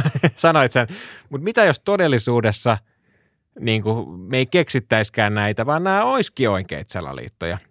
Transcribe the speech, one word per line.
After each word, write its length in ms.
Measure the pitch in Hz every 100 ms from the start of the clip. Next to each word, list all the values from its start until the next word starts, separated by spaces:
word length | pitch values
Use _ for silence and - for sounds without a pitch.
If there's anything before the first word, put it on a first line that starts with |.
| 143 -
<laughs> 140 | 151 -
sanoit 360 | 165 156 127
sen. 140 | 131 117 190 - - -
Mut 120 | 139
mitä 220 | 180 233
jos 160 | 196 139
todellisuudessa 960 | - 202 165 123 123 120 110 101 123 107 _ _ _ _ _ _ _ -
niinku 460 | 117 110 104 113 73 90
me 220 | 92 131
ei 80 | 131
keksittäiskään 880 | 175 160 131 - 110 107 - 104
näitä, 320 | 104 104 107 117
vaan 180 | 156
nää 200 | 190 190
oiski 420 | 240 262 - - 120
oikeita 460 | 95 95 76 -
salaliittoja? 640 | 95 76 65 - - 85 92 _